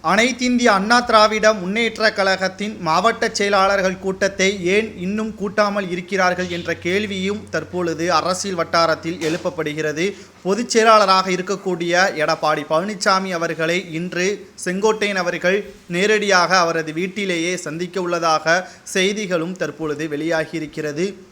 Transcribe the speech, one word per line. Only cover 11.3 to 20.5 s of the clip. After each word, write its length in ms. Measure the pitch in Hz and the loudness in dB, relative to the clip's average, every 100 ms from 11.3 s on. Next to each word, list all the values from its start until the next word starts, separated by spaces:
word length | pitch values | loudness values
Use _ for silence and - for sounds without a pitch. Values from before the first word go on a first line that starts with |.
இருக்கக்கூடிய 720 | 180 185 190 190 175 170 175 190 151 | -4 -4 -6 -4 -4 0 2 2 2
எடப்பாடி 420 | 151 156 156 151 143 | -2 0 0 0 0
பழனிசாமி 640 | 156 196 190 208 190 190 175 | -2 -2 -2 2 2 0 -4
அவர்களை 380 | 165 160 160 175 180 160 | -4 -2 -2 -2 -4 -6
இன்று 260 | 180 175 185 202 - - | -6 -2 -2 -4 -10 -10
செங்கோட்டையன் 580 | 180 185 214 214 208 190 | -6 0 0 0 -2 0
அவர்கள் 340 | 175 170 175 196 202 - - 175 | -2 0 0 0 -4 -18 -6 0
நேரடியாக 540 | 208 214 202 185 165 185 | 2 2 4 4 6 4
அவரது 280 | 170 165 156 156 | 4 0 -4 -4
வீட்டிலேயே 540 | 190 202 196 170 170 180 160 | -4 -4 -2 -2 -2 -4 -6
சந்திக்க 400 | 160 180 190 175 | -8 -6 -4 -2
உள்ளதாக 520 | 170 165 156 156 175 185 - - | 0 2 2 4 2 0 -16 -6
செய்திகளும் 640 | 190 190 214 202 175 170 185 | 0 0 -2 -2 -2 -2 -4
தற்பொழுது 420 | 156 139 156 143 160 | -6 -4 -6 -4 -4
வெளியாகியிருக்கிறது. 920 | 147 160 160 160 | -4 -2 -2 -2